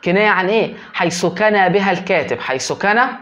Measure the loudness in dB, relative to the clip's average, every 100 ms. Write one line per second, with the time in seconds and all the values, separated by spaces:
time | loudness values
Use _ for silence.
0 | 2 2 2 2 2 0 0 -6 -12 -4
1 | -2 0 -2 0 2 4 2 2 0 -2
2 | 0 -2 0 -6 -4 -6 -4 -2 0 2
3 | 0 -2